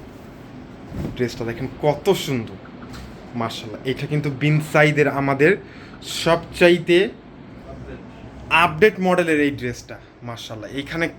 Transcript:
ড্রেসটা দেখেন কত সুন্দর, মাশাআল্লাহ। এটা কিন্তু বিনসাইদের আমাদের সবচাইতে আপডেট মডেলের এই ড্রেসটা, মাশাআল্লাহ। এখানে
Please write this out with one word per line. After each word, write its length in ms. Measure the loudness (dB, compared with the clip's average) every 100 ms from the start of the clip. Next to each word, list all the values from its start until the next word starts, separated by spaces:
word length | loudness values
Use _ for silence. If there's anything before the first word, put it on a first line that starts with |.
| -16 -18 -18 -18 -18 -18 -18 -18 -12 -8 -6 -2
ড্রেসটা 280 | -4 -2 -6
দেখেন 160 | -6 -8 -2
কত 220 | 0 2 2 0 0
সুন্দর, 300 | -4 -4 -12 -16 -16 -16 -14 -16 -16 -10 -6
মাশাআল্লাহ। 380 | -4 -6 -12 -8 -6
এটা 140 | -4 -2
কিন্তু 160 | -2 -2 0
বিনসাইদের 680 | 2 2 4 6 6 6 2 2
আমাদের 320 | 0 4 4 4 -4 -18 -18 -16 -10 -4
সবচাইতে 720 | 0 0 0 4 6 6 4 4 4 -2 -16 -20 -20 -18 -16 -14 -14 -16 -16 -18 -18 -16 0 4
আপডেট 320 | 4 6 4 4 2
মডেলের 340 | 4 4 4 2
এই 60 | 0
ড্রেসটা, 360 | -6 -8 -12 -16 -18 -16 -12
মাশাআল্লাহ। 420 | -12 -12 -12 -8 -8
এখানে 260 | -6 -4 -4